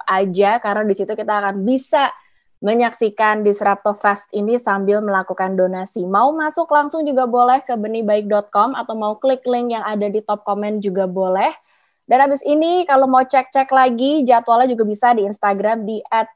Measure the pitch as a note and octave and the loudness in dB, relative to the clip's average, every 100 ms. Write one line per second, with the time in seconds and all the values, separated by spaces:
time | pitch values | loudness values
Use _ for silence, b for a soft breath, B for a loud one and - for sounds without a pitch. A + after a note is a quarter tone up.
0 | - F#3+ G3 F3+ G3+ A#3+ G#3 G3+ G#3+ G3+ | -2 0 0 2 2 2 0 -2 -2 -2
1 | G3 A3 A3 G#3 G3+ G3 G3+ C4 - D4+ | -4 -6 -4 -2 -2 -2 -2 -2 0 0
2 | C4+ - b b b _ G3+ A#3 A#3 A#3 | 0 -4 b b b _ -2 0 0 0
3 | A3 G#3 G#3+ G#3+ G#3 G3+ G3+ G3 G#3 G#3 | -4 0 0 2 0 0 0 0 -2 -2
4 | G#3 G3+ - G#3+ G#3 A#3+ A#3 G3 G3 G#3 | -2 -2 -4 -4 -2 -2 0 0 0 0
5 | G#3+ F#3+ F#3 F3+ F#3+ F#3+ F#3 F#3 F#3+ A3+ | 0 -2 -2 -4 -2 0 0 -2 -8 -8
6 | F3+ G3 C4 D#4+ D#4 E4+ E4 D4 D4 D#4+ | -2 2 2 0 -4 -4 0 0 0 -4
7 | D4 C4 B3 B3 B3 C4 C4 A#3 G#3+ A3+ | -2 0 0 2 4 2 0 -6 -6 -4
8 | G#3 G#3 G#3 G#3 G3+ G#3 A#3 C4 A#3 A3 | -2 -2 0 -2 0 0 0 -2 -8 -6
9 | G#3+ G#3+ C4 B3+ B3+ B3 A#3+ A3+ G#3+ G#3 | -6 -2 -2 -2 -2 -4 -2 -6 -6 -4
10 | G#3 G#3+ G#3+ G#3 - G3+ G#3 G#3+ G3 F#3 | -4 -4 -4 -6 -4 -4 -4 -4 -4 -2
11 | F#3 F#3 F#3 F#3+ C#4 - _ _ _ _ | -4 -2 -2 0 -2 -4 _ _ _ _
12 | - B3 C#4 C#4 - D4+ E4 F4+ F4 C4+ | 0 2 4 0 0 0 2 0 2 2
13 | C4+ B3+ C4 C4+ B3+ C4+ C4+ C4 B3+ A#3 | 4 2 2 0 0 -2 2 2 2 2
14 | C4+ D4+ B3+ A#3 A#3 A#3 C4 A3+ G#3+ G#3 | 0 2 4 2 4 2 2 0 -2 0
15 | A#3+ A#3 G3 G#3 G3+ G3+ G#3 A3+ G#3+ A3 | 2 2 0 -2 -2 0 0 -2 -4 -8
16 | - A3+ A3 | -4 -4 -4